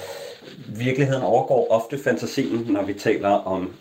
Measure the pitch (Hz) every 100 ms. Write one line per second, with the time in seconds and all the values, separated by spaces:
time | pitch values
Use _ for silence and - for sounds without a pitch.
0 | - - - - - - - 107 123 131
1 | 135 135 90 123 - 127 117 113 - 139
2 | 131 117 110 - 131 117 117 101 98 101
3 | 113 - 101 101 92 92 87 -